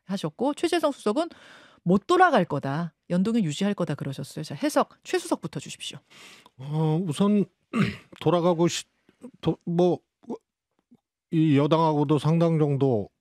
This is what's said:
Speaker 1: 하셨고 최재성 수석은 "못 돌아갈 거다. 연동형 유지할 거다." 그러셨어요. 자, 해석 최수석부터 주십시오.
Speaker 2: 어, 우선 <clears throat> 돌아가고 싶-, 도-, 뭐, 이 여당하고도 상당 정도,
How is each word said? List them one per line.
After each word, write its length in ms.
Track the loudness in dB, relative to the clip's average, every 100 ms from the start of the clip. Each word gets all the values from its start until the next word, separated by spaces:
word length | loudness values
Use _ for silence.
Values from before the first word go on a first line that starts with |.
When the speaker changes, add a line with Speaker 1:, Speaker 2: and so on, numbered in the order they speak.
| _
Speaker 1:
하셨고 480 | -8 -8 -4 -4
최재성 380 | -2 -2 0 -2
수석은 360 | -2 -4 -2 -4 -8 -20 -20 -20 _
"못 240 | 0 0 2
돌아갈 380 | 4 6 4
거다. 500 | 2 -4 -4 -6 -6 -10 _
연동형 320 | 0 0 0
유지할 300 | -2 -2 -4
거다." 200 | -2 -4
그러셨어요. 480 | -4 -6 -10 -10 -12
자, 100 | -12
해석 360 | -6 -2 0 -2 _
최수석부터 560 | -6 -6 -4 -6 -6 -12
주십시오. 380 | -12 -14 -14 -16 _ -20 -20 -20 -20 _
Speaker 2:
어, 420 | -8 -2 0 0 -2
우선 380 | 0 2 2 0 _ _
<clears throat> 480 | -2 -2 -4 -16 -4
돌아가고 480 | 0 2 2 2 2
싶-, 200 | 0 -10 _ _ _ -20 _
도-, 180 | -4 -4 -4
뭐, 320 | 2 2 2 -6 _ -14 -14 _ _ _ _ _ _ _ _ _
이 260 | 2 4 4
여당하고도 600 | 4 2 2 0 2 0
상당 400 | 2 2 2 2
정도, 500 | 0 2 0 0 -4 _